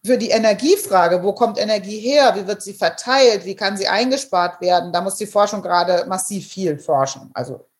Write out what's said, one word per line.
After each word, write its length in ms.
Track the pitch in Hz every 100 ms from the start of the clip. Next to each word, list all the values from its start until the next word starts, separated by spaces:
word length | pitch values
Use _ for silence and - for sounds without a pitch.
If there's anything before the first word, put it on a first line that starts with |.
| 196
für 120 | 247
die 120 | 226
Energiefrage, 920 | 220 220 202 269 392 - 190 170 180
wo 120 | 185
kommt 260 | 196 226 202
Energie 400 | 214 208 190 214
her, 340 | 233 285 262 196
wie 120 | 190
wird 140 | 202
sie 120 | 202
verteilt, 720 | - 170 - 247 269 247 208 180
wie 100 | 190
kann 200 | 202 202
sie 120 | 196
eingespart 720 | 196 254 269 - 180 175 -
werden, 320 | 180 175 175
da 80 | 175
muss 140 | 190 -
die 120 | 208
Forschung 340 | 208 208 208
gerade 440 | 180 175 180 175 -
massiv 400 | 185 - 196 147
viel 320 | 190 180 143
forschen. 520 | - 143 135 131 -
Also 340 | - 123 - - _